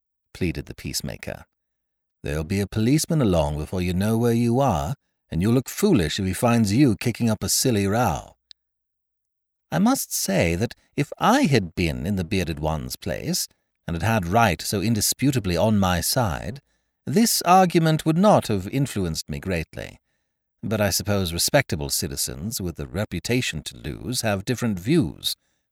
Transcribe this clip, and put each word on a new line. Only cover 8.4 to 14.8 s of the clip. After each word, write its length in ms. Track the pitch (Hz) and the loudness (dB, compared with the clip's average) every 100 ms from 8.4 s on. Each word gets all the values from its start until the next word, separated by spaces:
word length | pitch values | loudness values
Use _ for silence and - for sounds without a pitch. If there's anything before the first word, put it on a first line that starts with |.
| _ _ _ _ _ _ _ _ _ _ _ _ - | _ _ _ _ _ _ _ _ _ _ _ _ -6
I 60 | 170 | 0
must 340 | 220 269 - | 2 2 -2
say 440 | - - 185 87 85 | -4 -2 0 2 0
that 180 | 120 - _ - | -2 -6 _ -6
if 140 | 143 - | -6 0
I 240 | 180 269 214 | 2 4 4
had 280 | 135 85 | 2 0
been 320 | - 85 62 78 | -2 -2 -2 -2
in 100 | 95 | -2
the 80 | |
bearded 360 | 85 98 82 73 | -2 -2 -2 -2
one's 360 | 78 78 64 - | -2 -4 -6 -10
place, 520 | - 53 85 180 - _ _ _ - | -8 -6 -4 -4 -6 _ _ _ -8
and 80 | |
had 80 | 85 | -4
had 240 | 101 113 85 | 0 0 2
right 340 | 110 110 82 | 4 4 2
so 220 | - 104 | -2 -2